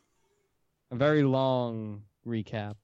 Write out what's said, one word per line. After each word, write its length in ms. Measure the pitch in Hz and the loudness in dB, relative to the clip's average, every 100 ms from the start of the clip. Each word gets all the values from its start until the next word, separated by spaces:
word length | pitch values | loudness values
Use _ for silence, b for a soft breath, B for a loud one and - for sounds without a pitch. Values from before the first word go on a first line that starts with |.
| _ _ _ _ _ _ _ _ _ | _ _ _ _ _ _ _ _ _
A 60 | 120 | 0
very 260 | 143 151 | 2 4
long 760 | 139 131 131 127 120 113 107 104 104 _ 117 | 4 4 2 2 -2 -6 -8 -12 -16 _ -6
recap. 500 | 117 104 113 104 104 | -6 -4 -6 -8 -10